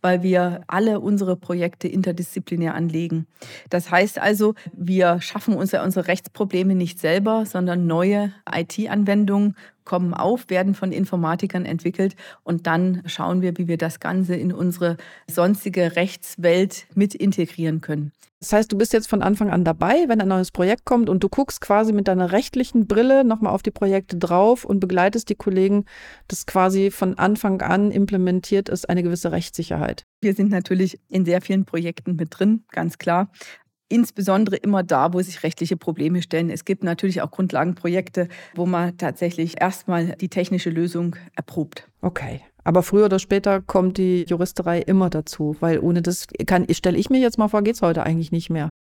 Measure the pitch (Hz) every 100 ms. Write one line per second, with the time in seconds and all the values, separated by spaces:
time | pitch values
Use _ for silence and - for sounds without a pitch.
0 | 180 180 185 180 180 175 - 185 226 208
1 | 202 208 185 180 - 180 170 - - -
2 | 185 175 175 - - 170 165 - 170 160
3 | 165 165 160 _ - - - 180 - 180
4 | 202 - 196 208 214 220 - 175 175 185
5 | 180 170 - 214 - 185 190 - - 185
6 | 175 185 - - 202 180 185 190 170 -
7 | 156 180 208 220 214 185 180 175 170 165
8 | 185 208 208 196 - - 175 - 214 208
9 | 202 202 202 202 208 196 - _ - 180
10 | 180 - 180 247 - 180 190 190 190 -
11 | 190 180 160 180 196 185 - 165 170 -
12 | 196 190 - - - 170 170 165 185 180
13 | 180 - 175 180 185 175 170 165 165 -
14 | 160 185 180 175 185 175 180 175 175 165
15 | - - - 160 175 202 208 180 170 170
16 | 185 - - - 175 175 190 - - -
17 | 202 - 196 185 165 - 160 160 - 151
18 | 147 _ _ _ - 214 220 202 220 226
19 | 214 208 185 208 208 170 170 160 175 285
20 | 330 226 190 190 180 - 180 233 - 240
21 | 226 185 196 - 277 - - 208 220 208
22 | 196 185 180 190 269 254 247 240 202 208
23 | 254 269 254 220 214 190 - - 196 190
24 | 190 175 170 175 208 247 - 196 185 180
25 | 185 226 - 208 - 185 190 202 202 -
26 | - - _ 185 - 190 185 190 196 190
27 | 185 - 185 214 214 190 - 180 208 202
28 | 196 196 180 180 - 196 202 175 - 180
29 | 175 175 170 170 170 - 165 160 - -
30 | _ _ 208 190 202 196 - 185 190 -
31 | _ 190 175 175 - 190 190 170 170 -
32 | - 170 160 - 196 220 _ - 170 -
33 | - 170 196 _ - - _ _ _ 233
34 | 233 - 196 190 214 196 202 196 180 139
35 | 151 180 185 170 160 - 165 175 - 160
36 | 151 175 160 165 170 - - 196 180 170
37 | 196 180 160 - 185 - 165 175 170 180
38 | 180 - 175 - - 160 175 175 175 175
39 | 165 175 175 170 165 - 185 190 - 175
40 | 170 - 185 190 185 185 175 165 170 170
41 | 175 170 - - - - 151 - - _
42 | 180 - 127 123 - _ 165 170 170 202
43 | 208 190 - 196 202 190 190 196 185 190
44 | 185 180 170 170 180 - 175 175 - 190
45 | 180 156 156 - 151 151 165 160 170 175
46 | 170 180 - - - 180 - - 185 180
47 | 208 262 247 - 214 214 208 233 175 165
48 | - 165 165 170 - 165 156 _